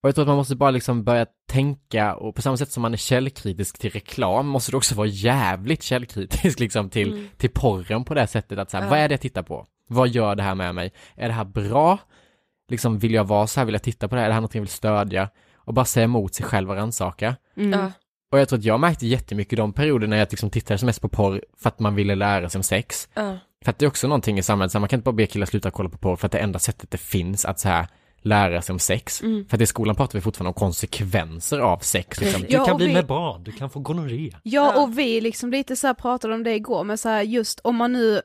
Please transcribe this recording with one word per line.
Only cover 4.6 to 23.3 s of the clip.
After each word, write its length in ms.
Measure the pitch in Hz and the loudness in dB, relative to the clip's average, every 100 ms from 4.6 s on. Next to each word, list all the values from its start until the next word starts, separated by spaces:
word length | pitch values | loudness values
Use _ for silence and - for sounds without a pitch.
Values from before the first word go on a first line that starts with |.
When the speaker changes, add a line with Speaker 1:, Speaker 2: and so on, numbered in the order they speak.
| 117 | -2
Speaker 1:
du 60 | 131 | 0
också 180 | 117 107 | 0 0
vara 120 | 107 | 0
jävligt 760 | 98 110 135 104 92 101 160 | 0 2 2 2 -2 -2 -4
källkritisk 760 | - 123 123 - 92 - 190 131 | -2 -4 -4 -10 -4 0 0 0
liksom 300 | 117 113 98 | -2 0 -2
till, 220 | 113 101 | -2 -2
Speaker 2:
Mm. 140 | 104 104 _ | -2 -10 _
Speaker 1:
till 120 | 127 | -2
porren 540 | - 127 98 90 107 127 | 2 0 0 -2 -4 -2
på 80 | |
det 60 | 147 | 0
här 80 | 131 | 0
sättet, 320 | - - 101 | -2 -6 -8
att 120 | 98 | -6
så 60 | - | -4
här, 60 | |
Speaker 2:
Ja. 60 | 196 | 0
Speaker 1:
vad 100 | 147 | 2
är 80 | 151 | 2
det 40 | |
jag 80 | 139 | 0
tittar 220 | 131 95 | -4 -8
på? 220 | 85 69 - _ _ | -8 -10 -12 _ _
Vad 180 | 120 127 | 2 2
gör 260 | 117 107 101 | 2 0 0
det 80 | |
här 120 | 98 95 | -2 -2
med 200 | 92 87 | -4 -4
mig? 180 | 90 - - - | -8 -10 -20 -8
Är 120 | 117 | -6
det 60 | |
här 120 | 113 101 | -4 -4
bra? 520 | 98 101 123 160 196 - _ _ _ _ _ _ | -4 0 4 4 4 -2 _ _ _ _ _ _
Liksom, 280 | 117 120 110 | -2 0 2
vill 140 | 113 | 2
jag 100 | 110 | 2
vara 240 | 101 104 107 | 4 2 2
så 120 | - | 0
här? 60 | 120 | 0
Vill 80 | 104 | 0
jag 80 | |
titta 240 | - 113 104 | -4 -4 -4
på 80 | 127 | 0
det 60 | |
här? 40 | 110 | 2
Är 40 | |
det 40 | |
här 80 | 113 | 2
någonting 180 | 113 113 | 0 -4
jag 40 | |
vill 60 | 101 | -6
stödja? 600 | - 110 104 104 92 98 _ _ _ | -4 0 2 0 -2 -4 _ _ _
Och 180 | - | -2
bara 120 | 117 123 | 0 2
säga 180 | - | 2
emot 320 | 113 120 98 - | 2 2 -2 -6
sig 100 | - | -2
själv 240 | 104 95 | -2 -2
och 60 | 98 | -2
rannsaka. 600 | 110 113 92 - 107 127 _ - | -4 -2 -6 -2 -4 -4 _ -4
Speaker 3:
Mm. 220 | 208 196 | 0 0
Speaker 2:
Ja. 120 | 190 190 _ _ _ | -2 -6 _ _ _
Speaker 1:
Och 80 | 139 | 4
jag 100 | 139 | 4
tror 100 | 127 | 2
att 60 | 107 | 2
jag 140 | 110 | 2
märkte 280 | 165 160 117 | 2 0 0
jättemycket 500 | 123 - 104 101 110 | -2 -2 -6 -4 0
de 160 | 107 | -2
perioder 340 | 101 151 131 107 | 0 2 2 2
när 100 | 107 | 2
jag 100 | 104 | 2
liksom 180 | - 107 | 0 -2
tittade 280 | 113 - 101 | -2 -2 0
som 80 | 123 | 0
mest 160 | 110 | 0
på 80 | - | -2
porr 320 | - 101 98 - _ | 2 2 2 -8 _
för 60 | - | -2
att 100 | - | 0
man 160 | 107 101 | 0 2
ville 200 | 202 196 | 2 2
lära 340 | 101 98 87 | 2 0 0
sig 100 | 95 | -4
om 40 | |
sex. 460 | 92 95 117 - - | 0 0 -2 -10 -8
Speaker 2:
Ja. 240 | - 208 | -4 -4